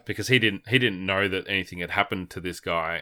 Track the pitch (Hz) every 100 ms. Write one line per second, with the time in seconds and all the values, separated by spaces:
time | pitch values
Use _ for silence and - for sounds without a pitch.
0 | - - 104 127 110 98 - 127 123 92
1 | 92 98 98 92 - 98 90 90 85 101
2 | 101 98 90 95 87 85 - 85 80 82